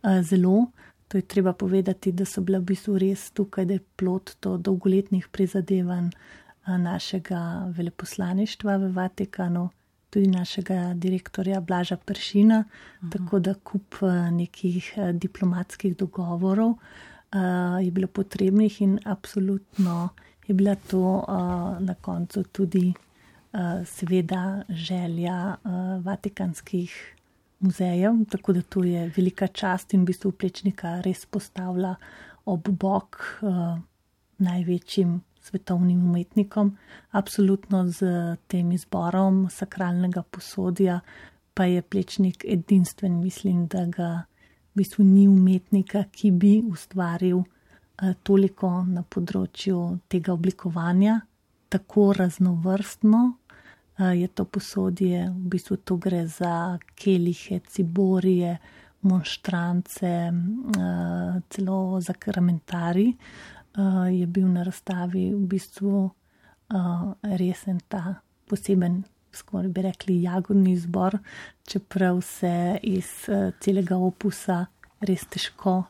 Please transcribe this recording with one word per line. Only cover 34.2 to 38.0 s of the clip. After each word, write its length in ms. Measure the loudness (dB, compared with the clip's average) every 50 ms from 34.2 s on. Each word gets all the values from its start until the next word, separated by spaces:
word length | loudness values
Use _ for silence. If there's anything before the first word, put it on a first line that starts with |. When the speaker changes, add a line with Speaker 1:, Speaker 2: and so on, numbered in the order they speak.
| _ _ _ _
Speaker 1:
največjim 800 | -2 0 0 -2 0 0 -2 -2 -4 -4 0 0 2 2 0 -2 -6 _ _
svetovnim 680 | _ _ -10 -10 -8 -4 -2 0 2 4 4 4 4 4
umetnikom. 720 | 2 2 0 -2 _ 0 0 0 0 0 0 0 0 0 -4 _ -20 -20 -20 _ _
Absolutno 800 | -4 -4 -4 -2 0 2 4 4 4 0 0 -2 0 0 0
z 160 | 0 -2 -2